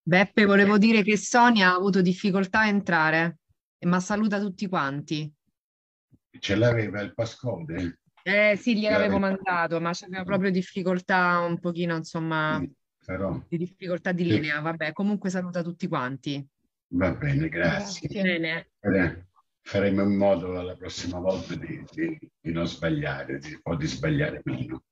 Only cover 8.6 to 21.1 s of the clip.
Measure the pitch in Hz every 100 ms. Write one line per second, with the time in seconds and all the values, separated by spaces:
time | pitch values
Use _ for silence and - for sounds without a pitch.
8.6 | 247 220 214 208 202 196 196 190 190 175
9.6 | 165 165 170 180 180 190 180 196 196 185
10.6 | 185 - 180 180 180 190 180 175 175 170
11.6 | 175 170 175 165 160 165 160 160 156 156
12.6 | 135 _ _ _ - 95 95 85 - 165
13.6 | 175 _ 180 175 190 180 175 160 151 151
14.6 | 156 165 156 160 202 208 190 185 180 175
15.6 | 170 170 175 151 127 135 151 139 139 _
16.6 | _ _ _ - 190 - 147 139 160 165
17.6 | 156 196 202 180 - 208 190 170 165 165
18.6 | - _ 101 95 85 - - _ _ _
19.6 | - 101 98 98 101 98 98 92 90 90
20.6 | 90 90 90 - -